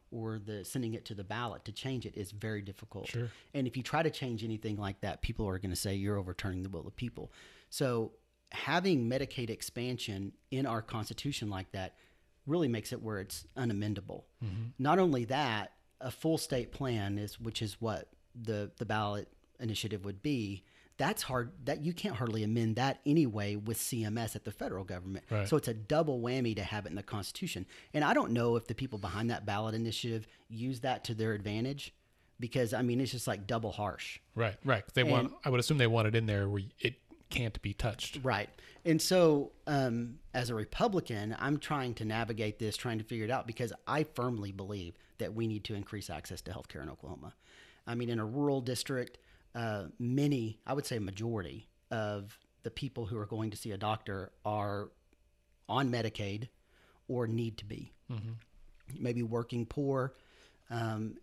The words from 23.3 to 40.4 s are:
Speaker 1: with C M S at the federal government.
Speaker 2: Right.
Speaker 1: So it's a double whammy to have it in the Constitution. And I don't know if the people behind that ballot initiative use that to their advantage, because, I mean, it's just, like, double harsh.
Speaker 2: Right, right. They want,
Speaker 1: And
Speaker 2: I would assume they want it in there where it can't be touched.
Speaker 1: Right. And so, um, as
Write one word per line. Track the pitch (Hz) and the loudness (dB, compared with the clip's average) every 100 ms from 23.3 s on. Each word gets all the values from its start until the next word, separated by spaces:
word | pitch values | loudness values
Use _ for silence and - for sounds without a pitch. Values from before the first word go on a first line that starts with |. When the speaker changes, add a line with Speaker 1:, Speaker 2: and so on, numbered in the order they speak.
| 107 101 104 | 2 0 -2
Speaker 1:
with | 107 113 | -2 -2
C | - 120 | -2 0
M | 110 110 | 0 0
S | 113 104 | -2 -4
at | |
the | - | -8
federal | - 247 95 | -6 -4 -4
government. | 92 92 92 98 - | -4 -6 -6 -8 -2
Speaker 2:
Right. | 107 101 | 0 4
Speaker 1:
So | 151 | 2
it's | 131 | 2
a | |
double | 110 104 151 160 127 | -4 2 4 4 2
whammy | 117 131 120 104 | 0 2 2 0
to | |
have | 95 107 98 | -2 -4 -4
it | |
in | 90 | -6
the | |
Constitution. | 98 104 95 - 185 95 90 - - | -6 -6 -6 -6 -6 -6 -8 -12 -4
And | 151 | 2
I | 151 | 4
don't | 277 - | 4 4
know | 117 120 117 | 4 4 4
if | - | 0
the | 117 | -4
people | 131 107 | -4 -4
behind | 98 95 117 | -4 0 0
that | 107 101 | 0 -2
ballot | 101 110 113 | -2 0 -2
initiative | 113 107 120 113 104 - - | -2 -2 -2 -4 -6 -14 -12
use | 113 123 127 | -6 -4 -2
that | 127 120 - | -2 -2 -2
to | |
their | 110 110 | 0 0
advantage, | 104 101 107 127 139 - - _ _ _ - | 0 0 0 0 -2 -8 -14 _ _ _ -8
because, | 120 135 117 | -2 2 2
I | - | 2
mean, | 123 120 | 2 4
it's | 135 | 2
just, | 123 - | -2 -2
like, | 101 98 | -2 0
double | 117 110 | 0 0
harsh. | 90 104 - - - - - | 0 -2 -2 -8 -12 -8 -2
Speaker 2:
Right, | 113 101 135 | 0 0 2
right. | 113 - | 2 2
They | - | 4
want, | 127 123 127 | 6 6 4
Speaker 1:
And | - - | 0 2
Speaker 2:
I | |
would | 123 | 4
assume | - 151 | 6 6
they | 117 | 8
want | 117 110 | 8 6
it | 113 | 6
in | 110 | 4
there | 101 98 | 4 2
where | 101 98 - | 0 -2 0
it | 120 - - - - | 0 0 -10 -20 -6
can't | - 117 - | -2 -2 -2
be | 101 | -4
touched. | 101 123 101 - 151 | -2 -2 -2 -6 -4
Speaker 1:
Right. | 131 104 104 - - - | 0 0 -2 -10 -20 -2
And | - 160 | 2 4
so, | - 185 165 147 123 - - | 6 8 10 8 4 -4 2
um, | 143 131 117 120 127 - | 4 4 2 -2 -6 -6
as | 127 | -2